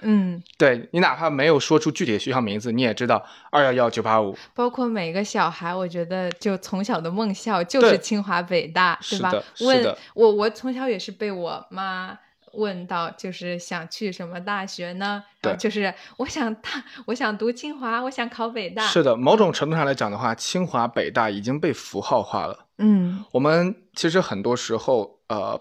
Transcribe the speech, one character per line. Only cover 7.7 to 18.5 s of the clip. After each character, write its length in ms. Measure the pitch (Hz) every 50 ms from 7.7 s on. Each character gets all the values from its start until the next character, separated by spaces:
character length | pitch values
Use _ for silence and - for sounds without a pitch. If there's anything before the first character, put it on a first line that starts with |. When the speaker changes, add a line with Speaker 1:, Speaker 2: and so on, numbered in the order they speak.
| - 269 240
Speaker 1:
是 100 | 214 202 185
清 220 | - - 220 208
华 200 | 196 202 180 175
北 260 | 175 180 185 165 -
大， 300 | 160 160 180 185 175 165 - -
Speaker 2:
对。 120 | - 208 190
Speaker 1:
对 20 |
吧？ 80 | 185 180
Speaker 2:
是 60 | 175
的， 100 | - - - - - 233
Speaker 1:
问， 100 | 262 262
Speaker 2:
是 60 | 247 233
的。 140 | 214 - - - - -
Speaker 1:
我， 160 | 202 226 214
我 180 | 208 208 208 226
从 240 | 220 - 247 262 247
小 160 | 262 269 254
也 80 | 214
是 140 | 180 - 214
被 200 | 190 - 214 208
我 360 | 196 180 170 160 - - - -
妈 480 | 185 190 190 190 185 185 185 190 196 - _ _ _ _ _ _ -
问 320 | 214 214 202 185 175 180
到， 240 | 180 190 170 170 160
就 200 | - - - 185
是 260 | 175 - 175 175 175
想 300 | 175 - - 185 170 165
去 240 | 170 - - 214 190
什 160 | 180 - 180
么 100 | 170 180 175
大 260 | 180 208 208 196 190
学 260 | 190 - - 175 175 180
呢？ 300 | 190 196 202 202 202 208 _ _ _
Speaker 2:
对。 80 | - 208
Speaker 1:
然 60 | 190
后 20 | 180
就 80 | - 214
是 240 | 202 214 202 190 185 - - - -
我 80 | - 262
想 280 | - - 320 240 220 220
大-， 280 | - - - - 277 - - - 277 233
我 60 | - 233
想 220 | 254 269 214 208
读 120 | 202 214 240
清 300 | 240 240 - 302 302 269
华， 220 | 254 226 226 233 254
我 80 | 262
想 160 | 269 254 233
考 220 | 240 - 247 226
北 200 | 233